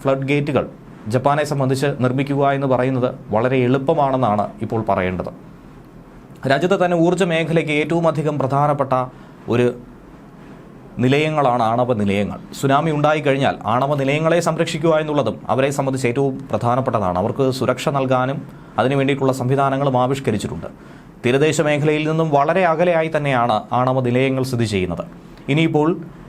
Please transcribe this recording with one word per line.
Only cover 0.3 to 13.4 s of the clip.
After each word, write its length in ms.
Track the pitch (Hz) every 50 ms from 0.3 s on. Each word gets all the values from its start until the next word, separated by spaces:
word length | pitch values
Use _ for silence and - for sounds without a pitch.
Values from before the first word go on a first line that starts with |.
| 147 147 143 156 135 104 82 - - - - - - - -
ജപ്പാനെ 360 | 107 113 127 135 143 143 151 151
സംബന്ധിച്ച് 440 | 147 151 139 135 131 135 131 147 143 139 -
നിർമ്മിക്കുക 520 | 127 123 127 139 139 135 139 139 139 139
എന്ന് 160 | 139 139 143
പറയുന്നത് 480 | 131 127 120 127 131 135 123 127 123 - - - -
വളരെ 280 | 101 110 120 127 135
എളുപ്പമാണെന്നാണ് 920 | 131 123 123 131 139 135 147 165 151 143 135 135 131 127 110 104 107 98 95 - -
ഇപ്പോൾ 240 | 113 110 117 113 110 -
പറയേണ്ടത്. 400 | 98 98 92 92 92 85 - - - - - - - - - - - - - - - - - - - - - - - - - 131
രാജ്യത്തെ 360 | 135 151 170 175 196 180 180
തന്നെ 120 | 175 175
ഊർജ്ജ 260 | 165 165 170 180 170 196
മേഖലയ്ക്ക് 480 | 175 165 160 165 147 165 170 147 147
ഏറ്റവും 360 | 147 147 156 147 165 170 165
അധികം 320 | 160 147 156 147 151 147 139
പ്രധാനപ്പെട്ട 680 | 135 127 143 139 143 147 143 131 135 127 131 127 127 127 - - - - - - - -
ഒരു 260 | 110 120 123 120 120 - - - - - - - - - - - - - - - - - - - - - - - - -
നിലയങ്ങളാണ് 640 | 123 127 139 147 156 156 156 151 139 127 120 120 113
ആണവ 300 | 110 117 123 123 120 123
നിലയങ്ങൾ. 460 | 104 104 101 98 104 101 87 - - - - - -
സുനാമി 300 | - 139 135 143 160 165
ഉണ്ടായിക്കഴിഞ്ഞാൽ 680 | 151 147 147 151 156 156 139 143 135 135